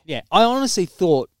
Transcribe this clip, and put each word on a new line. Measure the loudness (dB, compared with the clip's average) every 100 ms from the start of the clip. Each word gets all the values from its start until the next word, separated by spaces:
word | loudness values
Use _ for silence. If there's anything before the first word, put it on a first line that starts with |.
| -12
Yeah, | -10 -2
I | 2
honestly | 2 0 -2 -2 -4
thought | -2 0 0 -2 _